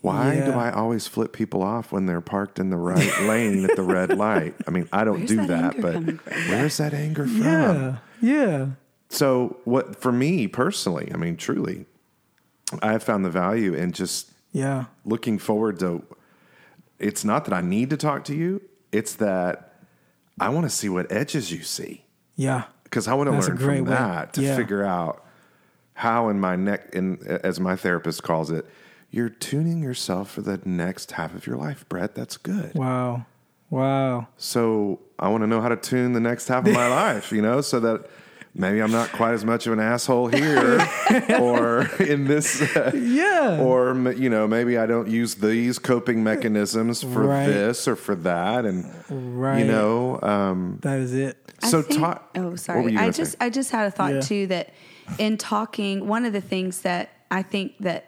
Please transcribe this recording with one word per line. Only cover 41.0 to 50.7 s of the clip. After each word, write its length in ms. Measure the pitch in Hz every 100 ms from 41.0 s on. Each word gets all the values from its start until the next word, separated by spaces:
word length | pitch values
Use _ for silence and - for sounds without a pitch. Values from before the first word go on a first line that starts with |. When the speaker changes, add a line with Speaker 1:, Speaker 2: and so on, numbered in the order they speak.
| -
Speaker 2:
<laughs> 320 | 247 - 220
Speaker 1:
or 460 | 123 120 117 117 127 -
in 280 | 185 143 139
this, 340 | 147 147 - 147 160
uh, 140 | 127
Speaker 2:
Yeah. 640 | 139 120 254 381 370 269 160
Speaker 1:
or, 320 | 127 127 127
m-, 220 | 127 127 120
you 80 | 131
know, 180 | 110 107
maybe 300 | 110 120 120
I 80 |
don't 240 | 113 117 107
use 280 | 113 117 -
these 420 | 107 113 120 120
coping 440 | - 123 117 113
mechanisms 800 | 110 110 117 107 101 113 113 117
for 200 | 131 123 135
Speaker 2:
Right. 180 | 139 139
Speaker 1:
this 420 | 139 104 120 -
or 80 | 110
for 180 | - 98
that. 500 | 85 87 90 120 113
And, 180 | 92 78 170 170
Speaker 2:
Right. 520 | 139 127 123 131 123
Speaker 1:
you 40 |
know, 560 | 113 110 107 117 127 127
um, 580 | - 104 98 92 90